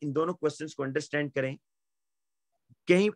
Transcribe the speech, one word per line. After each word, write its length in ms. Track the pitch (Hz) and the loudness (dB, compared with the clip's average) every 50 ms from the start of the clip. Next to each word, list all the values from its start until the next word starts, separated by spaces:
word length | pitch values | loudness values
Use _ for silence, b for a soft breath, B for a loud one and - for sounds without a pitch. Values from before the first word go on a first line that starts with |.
| - | -6
इन 80 | 151 | -4
दोनों 220 | 139 147 160 170 180 | -2 0 0 0 -2
क्वेश्चंस 400 | 175 - 151 147 - 156 156 - | -2 -2 -2 -2 -4 -8 -10 -6
को 100 | - 139 | -6 -6
अंडरस्टैंड 480 | 135 131 143 151 - - 147 147 147 | -4 -4 -4 -4 -2 -2 -4 -4 -2
करें। 260 | 139 139 131 131 139 - _ _ _ _ _ _ _ _ _ _ _ _ _ _ _ _ _ _ _ _ _ _ - _ _ - | -2 -4 -4 -4 -6 -8 _ _ _ _ _ _ _ _ _ _ _ _ _ _ _ _ _ _ _ _ _ _ -20 _ _ 4
कहीं 220 | 175 185 202 208 208 | 6 6 6 4 6